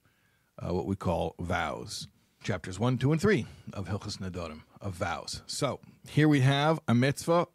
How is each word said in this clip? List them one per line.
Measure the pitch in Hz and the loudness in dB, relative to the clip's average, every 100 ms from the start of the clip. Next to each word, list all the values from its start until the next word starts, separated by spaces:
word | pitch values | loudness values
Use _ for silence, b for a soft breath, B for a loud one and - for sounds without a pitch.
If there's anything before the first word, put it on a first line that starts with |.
| _ _ _ _ _ - | _ _ _ _ _ -10
uh, | 87 | -4
what | 90 - | -2 -2
we | |
call | 98 95 82 85 - | -2 -2 -2 -2 -4
vows. | 87 87 78 62 - - - _ _ _ | -4 -2 -2 -6 -8 -12 -12 _ _ _
Chapters | - 92 - 95 | -6 -6 -6 -2
one, | 120 127 | 0 2
two, | 127 | 2
and | 160 | 2
three | 196 180 - B B | 4 2 0 B B
of | - 85 | -10 -6
Hilchos | 101 104 - | -6 -6 -8
Nidarim, | 92 87 82 78 - - | -8 -8 -8 -10 -18 -12
of | 104 | -10
vows. | 87 92 80 - - - | -4 -4 -4 -8 -12 -8
So, | - 139 104 - - - | -4 -4 -4 -10 -20 -2
here | - 151 | 4 6
we | 143 | 6
have | 131 139 151 160 - | 6 4 2 0 4
a | |
mitzvah, | 117 135 139 - 170 165 | 4 4 0 2 2 2